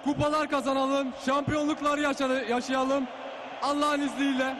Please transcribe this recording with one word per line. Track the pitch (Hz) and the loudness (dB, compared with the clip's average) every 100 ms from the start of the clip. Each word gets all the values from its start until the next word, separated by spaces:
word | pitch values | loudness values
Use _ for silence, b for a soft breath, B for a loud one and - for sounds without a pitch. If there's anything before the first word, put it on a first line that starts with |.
Kupalar | 262 294 294 302 311 | -2 0 2 2 0
kazanalım, | 285 254 269 269 277 269 - - | 0 0 0 2 2 0 -4 0
şampiyonluklar | 277 277 302 294 311 294 294 | 0 2 0 0 0 0 2
yaşa-, | 294 277 262 262 220 | 0 0 0 0 0
yaşayalım. | 240 247 262 262 277 254 - - - - - | -2 0 0 2 2 0 -6 -10 -10 -12 -6
Allah'ın | 262 294 294 285 | -2 0 2 2
izniyle. | 285 233 277 254 262 269 | 0 0 0 2 0 -2